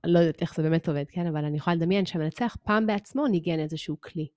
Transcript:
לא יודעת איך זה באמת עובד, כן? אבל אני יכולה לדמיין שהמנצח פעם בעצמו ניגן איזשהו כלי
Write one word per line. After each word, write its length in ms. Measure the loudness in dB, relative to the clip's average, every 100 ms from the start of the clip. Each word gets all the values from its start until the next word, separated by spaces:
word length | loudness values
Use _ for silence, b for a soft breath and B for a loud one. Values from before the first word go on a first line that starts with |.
לא 160 | 4 6
יודעת 220 | 4 2
איך 140 | -4 0
זה 80 |
באמת 240 | 2 2 0
עובד, 180 | -2 -4
כן? 180 | -4 -2
אבל 180 | -2 -2
אני 120 | -2
יכולה 180 | 0 0
לדמיין 300 | 2 2 0
שהמנצח 520 | -2 -2 -2 -6 -4
פעם 240 | 0 0 2
בעצמו 400 | -2 -4 -2 2
ניגן 320 | 2 0 -2
איזשהו 420 | -2 -6 -8 -10
כלי 260 | -8 -8 -8